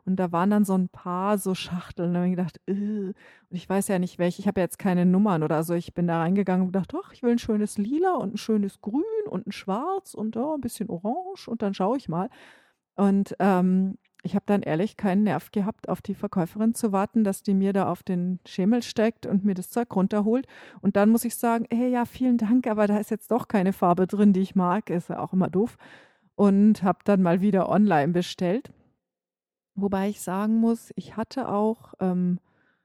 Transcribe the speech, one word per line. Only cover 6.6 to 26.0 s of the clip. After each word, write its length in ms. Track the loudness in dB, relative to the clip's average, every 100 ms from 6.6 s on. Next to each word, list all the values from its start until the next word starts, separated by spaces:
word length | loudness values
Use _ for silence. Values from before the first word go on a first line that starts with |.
| 0
und 60 |
gedacht, 200 | -2 -4
"Doch, 180 | -6 -10
ich 100 | -4
will 80 | 0
ein 60 | 0
schönes 400 | 0 -2 -2 -2
Lila 360 | -2 0 0
und 200 | 0 -4
ein 40 | -6
schönes 420 | -2 0 0 -6
Grün 220 | -6 -4 -2 -4 -4
und 180 | -6 -8
ein 40 |
Schwarz 640 | -10 -6 -4 -4 -6 -8
und, 220 | -8 -6 -4
ja, 180 | -4
ein 60 | -4
bisschen 280 | -6 -8 -8
Orange 600 | -6 -4 -4 -6 -12 -10
und 140 | -4
dann 120 | -4
schau 220 | -2 -2 -2
ich 120 | -4
mal." 200 | -4 -6 -10 -20 -20 _ _ _ 0
Und, 380 | 2 2 0 0
ähm, 600 | 2 4 4 2 0 -4 _ _
ich 140 | -6 -4
hab 80 | 0
dann 160 | 0
ehrlich 360 | 0 -2 -2 -2
keinen 240 | 0 2
Nerv 280 | 2 0 -4
gehabt, 380 | -4 -4 -6 -6
auf 140 | -6
die 120 | -6
Verkäuferin 600 | -8 -4 -2 -4 0 -2
zu 180 | 0 0
warten, 320 | 0 0 0
dass 180 | 0 0
die 120 | 0
mir 180 | 2 2
da 180 | 2 0
auf 120 | -2
den 360 | -4 -4 -2 -6 -6
Schemel 360 | -2 2 2
steigt 420 | 0 0 0 0
und 200 | -2 0 0
mir 80 |
das 160 | -2 -4
Zeug 240 | -4 -2 0
runterholt. 500 | 0 2 2 0 -2 -12 -20 -6
Und 140 | 0 4
dann 120 | 4
muss 140 | 4
ich 120 | 0 -4
sagen, 300 | -2 -2 -2
"Hey, 200 | -2 0
ja, 140 | 0
vielen 320 | -2 -2 0 2
Dank, 300 | 2 2 2
aber 200 | 2 2
da 120 | 2
ist 120 | -2
jetzt 200 | -6 -2
doch 180 | -2 0
keine 240 | 0 2
Farbe 340 | 2 2 2 0
drin, 260 | 4 4
die 60 | 4
ich 140 | 2
mag." 360 | 0 0 0 -2
Ist 180 | -4 -4
ja 120 | -8
auch 120 | -4
immer 160 | -2 0
doof. 300 | 0 -2 -4 -20 -20